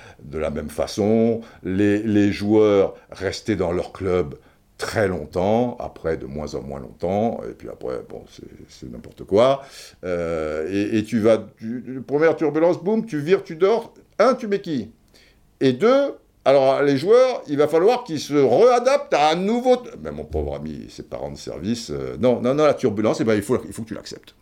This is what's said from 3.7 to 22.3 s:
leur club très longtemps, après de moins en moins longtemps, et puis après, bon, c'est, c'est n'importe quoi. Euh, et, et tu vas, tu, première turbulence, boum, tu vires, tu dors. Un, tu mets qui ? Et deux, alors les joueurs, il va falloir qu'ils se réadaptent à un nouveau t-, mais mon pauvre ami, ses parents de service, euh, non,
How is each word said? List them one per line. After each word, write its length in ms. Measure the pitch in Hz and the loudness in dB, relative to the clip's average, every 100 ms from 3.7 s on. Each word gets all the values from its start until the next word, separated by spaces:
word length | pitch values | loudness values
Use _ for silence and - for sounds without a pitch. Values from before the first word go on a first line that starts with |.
leur 200 | 87 80 | -2 -6
club 440 | - 92 90 87 - _ _ _ - | -6 -2 -2 -2 -8 _ _ _ -12
très 300 | - 113 98 | -6 0 0
longtemps, 680 | 87 73 87 95 113 123 - | -2 -6 -2 0 2 0 -4
après 360 | 76 - 82 80 | -12 -8 -6 -6
de 100 | 65 | -6
moins 280 | 71 73 | -10 -8
en 80 | 73 | -8
moins 160 | 65 69 | -10 -12
longtemps, 600 | 62 53 85 101 113 - 58 | -14 -8 -2 0 -2 -4 -10
et 20 | |
puis 140 | - - | -12 -16
après, 320 | - 57 64 - | -12 -8 -8 -10
bon, 140 | - - | -16 -18
c'est, 140 | - - - 73 | -20 -20 -20 -20
c'est 200 | - 64 | -18 -16
n'importe 360 | 62 - - | -16 -16 -16
quoi. 380 | - 98 127 135 - - - - | 0 4 4 2 -4 -20 -20 -12
Euh, 640 | 90 87 82 82 78 78 80 | -6 -4 -2 -4 -4 -4 -2
et, 280 | 98 104 113 | -2 0 0
et 40 | |
tu 160 | 110 120 | 0 0
vas, 260 | 110 110 101 - | 2 2 0 -14
tu, 420 | 110 123 117 131 117 | -12 -10 -10 -12 -4
première 300 | 143 160 156 | 0 2 2
turbulence, 440 | 156 147 170 175 | 0 2 2 2
boum, 240 | 170 220 | 0 -2
tu 140 | 220 151 | -2 -4
vires, 240 | 143 190 | 0 0
tu 140 | - 160 | 0 0
dors. 360 | 185 226 226 - _ - | 2 2 -4 -14 _ 0
Un, 140 | 233 | 2
tu 120 | 247 226 | 2 -2
mets 140 | 196 | -4
qui ? 320 | 180 139 98 - _ _ _ _ _ - | -4 -6 -6 -12 _ _ _ _ _ 0
Et 120 | 135 | 0
deux, 420 | 123 220 269 285 - _ _ | 4 4 4 2 -4 _ _
alors 360 | - 139 135 135 | 2 4 4 4
les 140 | 143 139 | 2 2
joueurs, 460 | 170 240 254 240 - | 4 4 4 0 -4
il 80 | 143 | 0
va 80 | 147 | 2
falloir 380 | 160 196 247 | 4 4 2
qu'ils 160 | 247 151 | -2 -8
se 140 | - | -2
réadaptent 800 | 147 131 127 240 240 240 285 285 | 2 4 6 6 6 4 0 2
à 180 | 156 151 | 2 2
un 20 | |
nouveau 440 | 170 190 240 254 247 | 2 0 0 2 2
t-, 120 | - - | 0 -14
mais 120 | 76 | -10
mon 120 | 76 | -10
pauvre 300 | 76 78 71 | -6 -4 -4
ami, 320 | 71 78 69 53 | -6 -8 -12 -14
ses 140 | - | -16
parents 300 | 64 62 71 | -14 -12 -10
de 40 | 71 | -12
service, 540 | - 58 92 120 - | -12 -8 -4 -4 -6
euh, 260 | 71 65 64 | -8 -8 -2
non, 200 | 123 | 0